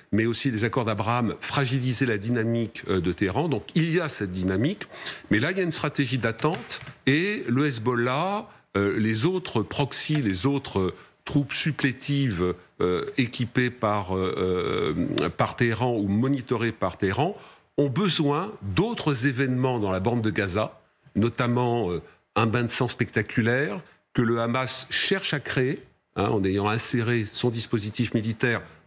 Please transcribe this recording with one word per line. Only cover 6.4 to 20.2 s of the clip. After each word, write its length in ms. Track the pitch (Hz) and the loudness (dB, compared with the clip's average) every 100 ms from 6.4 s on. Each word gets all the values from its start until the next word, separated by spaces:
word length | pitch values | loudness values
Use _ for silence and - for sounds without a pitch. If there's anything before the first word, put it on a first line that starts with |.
| 151 170 - - - - | 0 -2 -6 -10 -10 -6
et 400 | - 143 190 214 - | 0 2 2 -2 0
le 180 | 123 147 | 2 2
Hezbollah, 840 | 120 110 120 120 131 180 202 233 - _ 98 | 0 -2 0 0 0 -2 -4 -8 -18 _ 0
euh, 200 | 101 - | 2 2
les 280 | 110 110 139 | 0 2 2
autres 340 | 185 180 117 | 0 -2 -2
proxys, 600 | 101 - 143 - - 151 | -2 -2 0 0 0 0
les 240 | 117 92 135 | 0 0 0
autres 480 | 139 - 98 92 - - _ - | 0 -2 -2 -2 -4 -16 _ -2
troupes 280 | 143 135 | 0 0
supplétives, 1000 | - 160 143 139 120 - 143 139 90 90 87 - _ | 0 -2 0 -2 -2 -2 0 0 0 0 -2 -10 _
euh, 240 | 90 90 - - | 0 0 -2 -2
équipées 540 | 120 - 123 - 123 | -2 0 -2 0 0
par, 440 | 120 107 104 95 | 0 0 0 0
euh, 800 | 95 92 - 92 90 - 92 90 80 - - | -2 0 0 0 0 0 0 0 0 -2 0
euh, 60 | 82 | -2
par 260 | - 113 - | 0 -2 0
Téhéran 380 | 120 107 127 120 | 0 0 -2 0
ou 100 | 101 | 0
monitorées 680 | 101 131 139 113 120 113 | 2 2 0 0 0 0
par 260 | - 92 - | -2 -4 -2
Téhéran, 360 | 98 101 160 208 - - _ - | -2 2 0 -2 -14 -20 _ -2
ont 100 | 143 | 0
besoin 640 | 127 202 - 143 143 196 214 | 2 2 2 2 0 -2 -8
d'autres 640 | 98 95 214 233 156 135 131 | -4 0 0 0 -2 0 0
événements 520 | 123 135 127 131 123 | 0 0 2 0 0
dans 120 | 101 | 0
la 100 | 92 | 0
bande 200 | 98 120 | 2 2